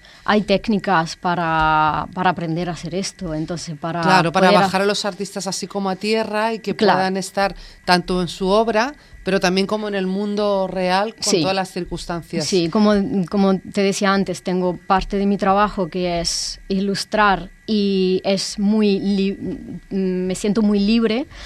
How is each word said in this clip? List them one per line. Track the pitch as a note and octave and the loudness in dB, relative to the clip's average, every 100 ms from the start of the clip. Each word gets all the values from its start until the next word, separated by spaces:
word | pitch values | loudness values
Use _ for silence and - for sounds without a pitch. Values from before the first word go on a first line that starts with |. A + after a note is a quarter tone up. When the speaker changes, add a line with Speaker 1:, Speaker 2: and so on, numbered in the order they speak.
| - - - | -20 -12 0
Speaker 1:
hay | G#3+ | 0
técnicas | F#3+ G3 - G3+ - F3 E3 - | 2 -2 0 -2 2 0 0 -4
para, | F3+ F3 E3 D#3+ D#3 D#3 D#3 D#3 - F#3 | -4 -2 0 2 2 4 2 0 -4 0
para | F#3 | 0
aprender | F3 E3+ D#3+ F3 | 0 -2 -4 -4
a | |
hacer | E3 E3 F3 | -6 -6 -6
esto, | F#3+ - F3+ D#3 | -6 -8 -8 -6
entonces | D#3+ E3+ - D3 | -6 -6 -8 -8
para | E3 E3+ | -6 -2
Speaker 2:
Claro, | E3 F#3 E3 | 4 6 6
para | F#3+ F#3 | 4 6
Speaker 1:
poder | F#3 | 6
Speaker 2:
bajar | F#3+ F#3+ | 4 2
a | G3+ | 0
los | G3+ G#3 | 0 -4
artistas | F#3 G3 G3+ F#3+ | -6 -8 -8 -8
así | F3+ F#3 | -8 -8
como | G3+ G3 | -4 -4
a | F#3+ | -4
tierra | G#3+ A3 G#3+ G#3+ A3+ A3 | -2 0 0 -2 -2 -4
y | |
que | G3+ - | -6 0
Speaker 1:
Claro. | G#3 F3+ | 4 4
Speaker 2:
puedan | F#3+ F#3+ | 2 -2
estar | F#3 - G3 - - - - | -4 -2 -2 -4 -18 -10 2
tanto | F3+ F3 F3+ | 2 2 -2
en | E3+ | -2
su | - F#3+ | -4 2
obra, | G#3 A3+ G#3+ B3+ D4+ - - | 2 2 0 0 -4 -20 -10
pero | - F#3+ | -2 0
también | F#3 F#3 F#3+ | 2 0 0
como | G#3+ G#3 | -2 -4
en | |
el | G3+ F#3 | -4 -2
mundo | F#3+ G#3 G#3 G#3 G3 F#3+ | -2 -2 -2 0 0 -2
real | F3+ F3+ F#3 A3 | -2 0 0 0
con | - | -4
Speaker 1:
Sí. | - F#3+ | -2 0
Speaker 2:
todas | F#3 F#3+ | 2 0
las | F#3 | -2
circunstancias. | F#3 F3 E3+ - E3+ - E3 | -6 -8 -8 -8 -8 -6 -4
Speaker 1:
Sí, | D3 F#3 E3+ | 0 0 2
como, | A3 G#3 G#3 G3 G3 E3+ | 4 4 4 2 -2 -2
como | G#3 G3 F#3+ | 2 2 2
te | - - | -2 -2
decía | G3 F#3+ G3 | -2 0 0
antes, | G3 F#3+ E3+ | 2 0 -4
tengo | - F#3 F3+ E3+ | -4 -2 0 -2
parte | - F#3+ - G3+ | 0 0 2 0
de | G3+ | 0
mi | G3 | 2
trabajo | G3 G3 G#3 G3+ F3 | 2 2 2 0 -4
que | F#3 F3+ E3+ | -2 -2 -2
es | E3 - - - - | -2 -4 -6 -10 -4
ilustrar | G3 G3+ G3 - G3+ G#3 F3+ F3+ - - | -2 0 -4 -2 2 4 2 -2 -14 -2
y | G#3+ G3+ F#3+ F#3 F#3 - | 0 2 2 2 2 0
es | F#3+ - - | -2 -2 -2
muy | G3+ G#3+ G#3 G3 | 0 2 2 2
li-, | G3 G3 G3 G3 F3+ - - F3 - | 0 0 0 -2 -8 -8 -10 -14 -8
mm, | G3 F#3+ F3+ F#3 | -4 -2 -2 -4
me | |
siento | F#3 G#3 G#3 | -4 -2 2
muy | G#3 G#3 | 2 2
libre. | G3+ A#3 A3 A3 D#4 - | 2 2 2 -2 -6 -12